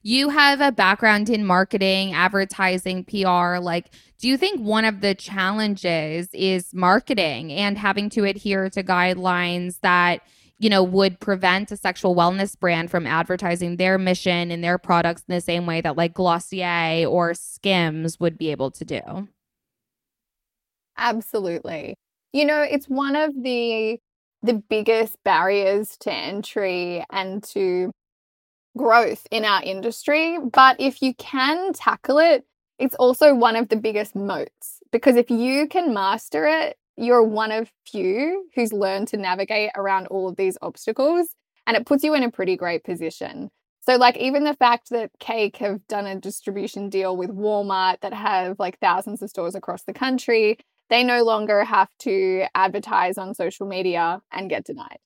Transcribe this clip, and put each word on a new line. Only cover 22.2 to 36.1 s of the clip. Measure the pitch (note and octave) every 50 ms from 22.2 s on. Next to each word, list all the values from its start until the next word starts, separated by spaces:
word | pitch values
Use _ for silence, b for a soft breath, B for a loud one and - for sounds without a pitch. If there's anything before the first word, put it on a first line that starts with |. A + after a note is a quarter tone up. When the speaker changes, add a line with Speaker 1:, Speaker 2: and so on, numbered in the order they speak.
| _ _
Speaker 2:
You | - C#4 D4
know, | C#4+ D4+ D4+
it's | D4 - D4 C#4+ -
one | - C4 C4 C#4 C#4 C#4
of | D4+ D#4 D#4 C#4 C4+
the, | A#3+ C4 B3 A#3+ A#3 A#3 A3+ A3 A3 A3 A#3 A#3 _ _ _ _ _ _ _ _
the | - A3 A#3 G#3+ - _
biggest | A3 G#3+ G#3 A3 A3+ A3 A3 A3 - _ _
barriers | G3+ F#3 D#3 F3 F#3+ G3+ G3+ G3 F#3+ G3+ G3+ G#3+ - - _
to | - G#3+
entry | D#3+ G2+ - C#3 F#3+ G3+ G#3+ - - A3 G3+ F#3+ F3+ F3+ F3 F3 F3 E3+ - _
and | - G3 F#3+ F#3+ F#3+ G#3
to | G3+ - - G3+ F#3+ F#3 F3+ F3+ F3+ F3+ - _ _ _ _ _ _ _ _ _ _ _ _ _ _ _ _
growth | A#3 C#4 A#3+ A3 A#3+ A3+ - A3 - - -
in | A3 A3+ G#3+
our | G#3+ G3+ F#3+
industry. | - - F#3+ F#3+ F#3+ A#3 A3+ - - - D4 D#4 D#4+ E4 E4+ F4
But | C#4+ B3 - C4+ C4 C4 B3+ -
if | C4 C4+ A#3+ -
you | C4+ C4 B3
can | - - - - C4 C4 C#4 D#4 F4 F#4 G4
tackle | - - - - - - - - C4+ D4
it, | D#4+ E4+ D4+ - _ _ _ _ _ _ _ -
it's | B3+ C4 -
also | - B3 B3 B3+ - D4+ D4 C#4
one | A#3+ A#3 A#3 A3
of | A3+ A#3+ G#3+
the | A3+
biggest | A3 A3 A3 G#3 G#3 G#3 - _
moats, | G3 G3+ G3 F#3 D3+ C#3+ - _ _ - - - - - _
because | - A#3 - C#4+ B3
if | A#3+ A#3+ -
you | B3 A3+ A#3+ B3+ C4 C#4+ D4+
can | D4+ - F#4 F4 D#4 A3+
master | G3+ F#3+ F#3+